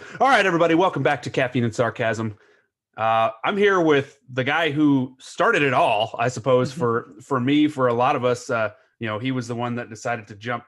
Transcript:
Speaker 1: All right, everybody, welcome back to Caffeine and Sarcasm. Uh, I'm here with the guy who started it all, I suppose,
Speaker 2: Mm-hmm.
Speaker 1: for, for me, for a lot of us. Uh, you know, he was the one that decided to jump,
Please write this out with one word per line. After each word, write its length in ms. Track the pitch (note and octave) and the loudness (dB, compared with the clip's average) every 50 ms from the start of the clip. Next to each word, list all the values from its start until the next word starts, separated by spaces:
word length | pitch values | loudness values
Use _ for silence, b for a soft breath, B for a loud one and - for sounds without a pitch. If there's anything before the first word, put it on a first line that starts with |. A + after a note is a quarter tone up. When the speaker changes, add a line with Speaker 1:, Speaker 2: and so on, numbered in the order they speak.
| B B B B | B B B B
Speaker 1:
All 60 | A#3+ | 2
right, 180 | C4+ C4 G#3+ G3 | 4 4 4 4
everybody, 300 | F#3+ E3+ D#3+ E3+ E3 E3 | 2 2 2 2 4 4
welcome 300 | D#3+ F#3+ F3+ F3+ D3+ C3+ | 4 2 2 0 0 0
back 180 | D#3 D3 C3 | 0 0 -2
to 80 | - C3+ | -4 -6
Caffeine 320 | - D3+ C3+ B2 - C3 | -2 -2 -2 0 0 -2
and 100 | A#2+ A#2 | -2 -2
Sarcasm. 640 | G#2+ - A#2+ A2+ G#2+ - A#2+ A2+ A2 G#2+ A2+ A2 G#2 b b b b b b b b _ _ _ _ | 0 0 -2 -2 0 -2 -2 -2 -2 -2 -4 -6 -8 b b b b b b b b _ _ _ _
Uh, 340 | - A2 A2+ A2+ A2+ A2+ A2+ - - - | -4 0 0 2 2 2 0 -2 -4 -4
I'm 120 | D3 G3+ | -4 0
here 240 | G3 G#3 G3+ G3 F#3 | 2 2 4 4 4
with 380 | E3 D#3+ D3 C#3 C3 - - _ _ - | 4 4 4 4 2 -2 -12 _ _ -8
the 100 | B2 B2+ | -6 -4
guy 300 | B2 C3+ D3 D#3+ E3+ D#3 | -2 0 0 0 0 0
who 420 | C#3 D3+ D3+ D3 C#3+ C3+ B2+ C3 - _ | 0 2 2 4 4 2 0 -4 -8 _
started 420 | - - - - F3 A3+ A3 F3 | -20 -20 -4 0 0 2 2 2
it 100 | D3 C#3 | 2 2
all, 440 | B2+ - E3+ C#3 A2+ G#2 A2+ - - - | 2 2 2 2 2 0 -2 -4 -2 -4
I 80 | A#2 | -4
suppose, 440 | B2+ - B2+ - C#3 B2+ B2+ B2+ - | -2 -4 -4 0 2 2 2 2 0
Speaker 2:
Mm-hmm. 80 | C3+ - | -2 -2
Speaker 1:
for, 280 | B2+ A#2 A2+ A#2 - - - - | -2 -2 -2 -2 -4 -8 -18 -20
for 160 | - - C#3 B2+ | -8 -4 -4 -2
me, 300 | A#2+ C3+ C#3+ D3 D3+ D3 | 0 2 2 2 2 2
for 180 | D3 C3 B2+ | 0 0 0
a 80 | B2 A#2+ | 0 2
lot 220 | A#2 B2 C3+ D3+ | 2 0 0 0
of 80 | C3+ A#2+ | 0 0
us. 260 | B2 A#2+ A#2+ - - | -2 -2 -2 -4 -6
Uh, 200 | B2 A2+ A2 G#2 b b b b b b | -4 -2 -2 -4 b b b b b b
you 80 | A#2 | -8
know, 140 | A2 G#2+ G#2 | -6 -6 -4
he 100 | A#2+ C3+ | -4 -4
was 160 | C3 B2+ A#2 | -4 -4 -6
the 80 | A2+ A#2+ | -6 -6
one 220 | A#2 A#2+ A#2+ A#2+ | -6 -6 -6 -6
that 140 | A#2+ A#2 G#2 | -8 -8 -12
decided 360 | A2+ G#2+ - B2 A#2+ A2+ G#2 | -16 -10 -8 -6 -6 -6 -8
to 80 | - G#2+ | -16 -20
jump, 300 | G2+ G#2+ A#2+ A#2+ A#2 - | -12 -8 -8 -8 -8 -10